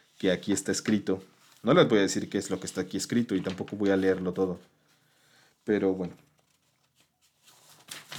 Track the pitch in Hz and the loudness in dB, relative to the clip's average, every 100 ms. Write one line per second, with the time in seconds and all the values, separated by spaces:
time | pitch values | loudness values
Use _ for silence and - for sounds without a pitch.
0 | _ - 95 90 - 95 - 92 - 107 | _ -2 0 0 0 -2 0 -2 0 0
1 | 95 92 - _ _ _ 107 170 131 107 | 0 -4 -6 _ _ _ 4 4 6 4
2 | 95 98 87 101 - 90 90 - 92 95 | 2 0 -4 -4 -4 -6 -6 -6 -6 -6
3 | - 120 117 95 92 92 - 104 101 98 | -2 -2 0 -2 -2 -6 -8 -2 2 2
4 | 95 92 90 90 92 90 - _ _ _ | 2 0 -2 -2 -2 -4 -14 _ _ _
5 | _ _ _ _ _ _ - 101 98 92 | _ _ _ _ _ _ -2 2 2 0
6 | 90 - _ _ _ _ _ _ _ _ | -6 -10 _ _ _ _ _ _ _ _
7 | _ _ _ _ _ _ - - - - | _ _ _ _ _ _ -20 -20 -18 -18
8 | - | -12